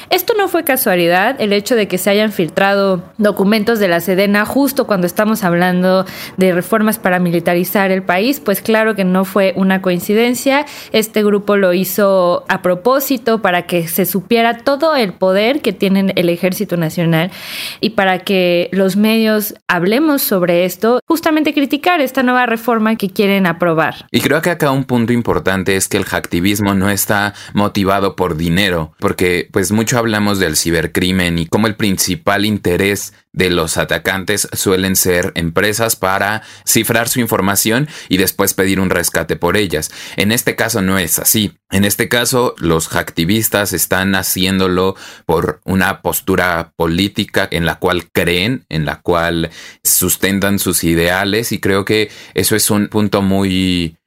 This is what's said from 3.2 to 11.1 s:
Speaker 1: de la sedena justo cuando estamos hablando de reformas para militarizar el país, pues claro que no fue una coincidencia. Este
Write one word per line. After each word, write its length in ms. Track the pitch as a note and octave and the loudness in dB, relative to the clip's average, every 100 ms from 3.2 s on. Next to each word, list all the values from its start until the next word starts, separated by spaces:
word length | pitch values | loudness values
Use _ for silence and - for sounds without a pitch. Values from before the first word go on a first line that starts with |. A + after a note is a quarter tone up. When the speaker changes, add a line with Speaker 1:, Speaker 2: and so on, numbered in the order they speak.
| G#3 G3 G3 A3 G#3 A#3 | 0 2 2 2 2 2
Speaker 1:
de 80 | G3 | 2
la 140 | E3+ | 0
sedena 440 | E3 F#3 G3+ G#3 G#3+ | 0 2 2 2 2
justo 400 | C4 C#4 C4+ A#3+ | 2 0 0 -2
cuando 220 | G3 F3 | 0 0
estamos 360 | F3+ G#3+ G#3+ | 0 0 0
hablando 600 | F#3 E3+ F3+ F3+ F#3 F#3 F#3 - - - | 0 2 2 2 2 2 0 -8 -10 0
de 140 | F#3 | 2
reformas 460 | F3 F3 A3 G#3+ G#3 | 2 0 0 0 0
para 180 | F#3+ F3+ | 0 0
militarizar 720 | F3+ E3+ F3 F3 F3+ G#3+ G3 | 2 0 0 0 0 0 2
el 140 | F#3+ | 0
país, 360 | F#3 F3+ A#3 C#4+ | 0 0 0 -2
pues 220 | - G3 | -2 -2
claro 340 | - A3 A3 G3 | 0 2 2 0
que 80 | |
no 220 | F#3 F#3 F#3+ | 0 2 0
fue 280 | G#3 F#3+ F#3 | 2 0 2
una 260 | F#3+ F#3+ | 2 2
coincidencia. 840 | F#3+ F3 - G#3 A#3+ B3 C#4 C#4 D4 - - | 0 -2 0 2 2 0 0 0 -2 -8 -4
Este 320 | - G#3+ | -2 0